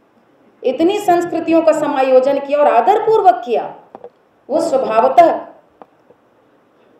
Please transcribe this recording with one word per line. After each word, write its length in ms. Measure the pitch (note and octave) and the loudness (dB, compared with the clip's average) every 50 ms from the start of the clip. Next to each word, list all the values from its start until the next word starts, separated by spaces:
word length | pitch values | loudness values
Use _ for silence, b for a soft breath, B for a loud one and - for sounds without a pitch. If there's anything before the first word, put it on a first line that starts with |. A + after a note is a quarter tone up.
| _ _ _ _ _ _ _ _ _ _ _ - | _ _ _ _ _ _ _ _ _ _ _ -8
इतनी 360 | - B3+ B3+ C4+ E4 F4 G#4 G4+ | -8 -6 -4 -2 -2 -2 -2 -2
संस्कृतियों 640 | - F#4 F4 F4 F4 E4+ D#4+ E4 D#4 D#4 E4 E4 | -2 0 0 0 -2 -4 -6 -6 -4 0 0 2
का 100 | D#4+ D#4+ | 2 2
समायोजन 640 | D4+ D4+ D4 C#4+ C4+ C4+ C4 C4 C4 B3+ B3+ C#4 C#4 - | 0 0 -2 -4 -2 -2 0 2 2 2 2 2 -2 -4
किया 200 | - C#4 C#4+ D4 | -4 -4 -2 0
और 80 | D4 | 2
आदरपूर्वक 760 | - - - - F4+ G#4 A4+ G#4+ A4 A4 G#4+ F#4+ F#4 E4+ - - | 2 2 2 2 2 0 0 2 0 0 2 4 2 2 2 -2
किया, 200 | B3 A3 F3+ - - - - - _ - - - - _ _ _ _ _ _ _ - | -4 -4 -4 -4 -8 -14 -18 -20 _ -20 -20 -20 -20 _ _ _ _ _ _ _ -6
वो 120 | B3+ D#4+ | -4 -4
स्वभावतः 720 | - D#4+ C#4 C4 A3+ G#3 A3 A3+ B3 C4+ - - E4+ D#4 A3+ - - - - _ _ _ _ - - _ _ _ _ _ _ _ _ _ _ _ _ _ _ _ _ _ _ _ _ _ _ | -4 -2 -2 -2 -2 0 0 0 0 2 4 4 4 4 2 -2 -10 -16 -20 _ _ _ _ -20 -20 _ _ _ _ _ _ _ _ _ _ _ _ _ _ _ _ _ _ _ _ _ _